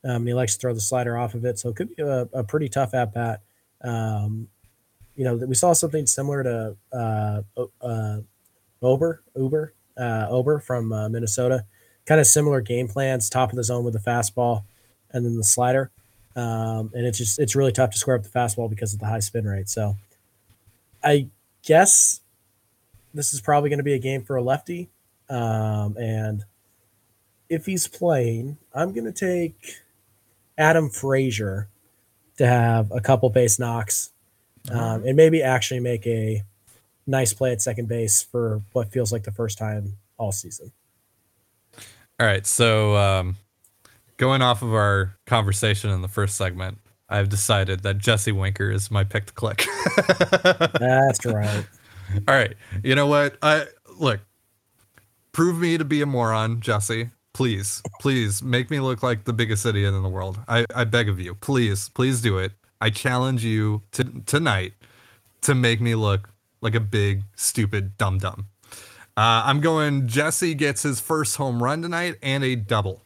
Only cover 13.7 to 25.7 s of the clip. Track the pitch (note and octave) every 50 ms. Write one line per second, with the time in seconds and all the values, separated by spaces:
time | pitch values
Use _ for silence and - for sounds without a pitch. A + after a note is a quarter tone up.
13.7 | B2 B2 A#2+ A#2+ A2 G#2+ G2+ B2 A#2+ A#2+ A#2 - - - B2 A#2+ A#2+ G#2+ G2+ _
14.7 | _ _ _ _ _ _ _ _ - B2+ A#2+ A#2+ A#2 A2+ A2 - - - B2 B2
15.7 | B2+ C3+ C3+ - _ _ _ _ _ _ _ _ _ B2 A#2+ A#2 A2+ A2+ A2+ A2+
16.7 | A2+ A2 A2 A2 - B2 A#2 B2 A#2 - B2 G#2+ - - D3 G#2+ - C#3 C#3 C3
17.7 | G#2+ - C3 A#2 G2+ - - - B2+ B2 G2+ - - B2 A#2+ A2+ - - A#2 A2
18.7 | A2 G2+ A#2 G#2 G#2 G#2 A2 G#2+ A2 A2+ G#2+ - - A#2 G#2+ G#2 G2 G2 F#2+ G2+
19.7 | - A2+ G#2+ G#2 G2+ G2+ _ _ _ _ _ _ _ _ _ _ _ _ _ _
20.7 | _ _ _ _ _ _ - D3 D3 D3 C3+ - _ _ _ _ _ _ _ -
21.7 | D#3 E3 F#3 G3 - - - - - - _ _ _ _ _ _ _ _ _ _
22.7 | _ _ _ _ _ - _ _ _ D3 C#3+ - - C3+ G#2+ - D3 D3 D3 D3
23.7 | D3 C#3+ C#3 D3 C#3+ C3 A2+ C3 C3+ C3+ A2 - C#3 B2+ B2 B2+ C3+ D3+ - -
24.7 | F3 E3+ F3+ - _ _ _ _ _ _ _ _ C3+ B2 A#2 A2+ A2 A2 A2 A2